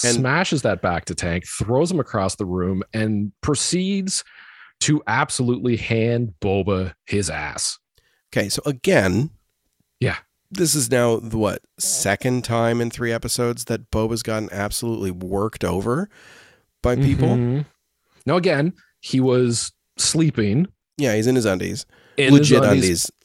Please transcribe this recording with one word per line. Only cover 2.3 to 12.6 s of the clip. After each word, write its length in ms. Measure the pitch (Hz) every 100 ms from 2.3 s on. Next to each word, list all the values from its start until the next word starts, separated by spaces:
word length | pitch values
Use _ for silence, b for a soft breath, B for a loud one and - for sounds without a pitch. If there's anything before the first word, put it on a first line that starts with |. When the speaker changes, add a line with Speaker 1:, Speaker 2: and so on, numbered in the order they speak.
| -
Speaker 2:
the 100 | 95
room, 360 | 90 90 95 -
and 380 | 110 110 107 104 -
proceeds 840 | - 139 - 180 190 196 190 - - B B B B -
to 220 | - 147 -
absolutely 720 | 120 147 - 120 123 123 113
hand 560 | - 113 117 120 117 -
Boba 540 | 101 98 95 92 92 -
his 240 | - 101 87
ass. 500 | 78 76 - - - _ _ _ _ _
Speaker 1:
Okay, 160 | 123 104
so 140 | -
again, 680 | 147 127 190 165 95 95 151 _ _ _ _ _ _ -
Speaker 2:
Yeah. 160 | 104 85 _ _ -
Speaker 1:
this 240 | 185 160
is 160 | 147 117
now 260 | 123 120 113
the, 180 | 113 113
what, 240 | 104 92 _ -
second 680 | - - 98 101 131 123
time 360 | 117 117